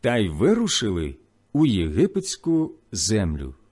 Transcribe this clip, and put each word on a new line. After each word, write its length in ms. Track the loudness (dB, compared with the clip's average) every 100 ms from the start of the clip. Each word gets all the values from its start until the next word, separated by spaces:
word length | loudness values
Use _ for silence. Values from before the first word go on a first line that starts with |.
Та 160 | 0 0
й 120 | 0
вирушили 880 | 2 2 4 2 -2 -2 -2 -4 -8 _ _ _
у 140 | 2 2
єгипетську 1080 | 2 0 2 0 0 -6 -8 -2 0 0 -6 _
землю 600 | -6 -2 0 0 -4 -8 -14 _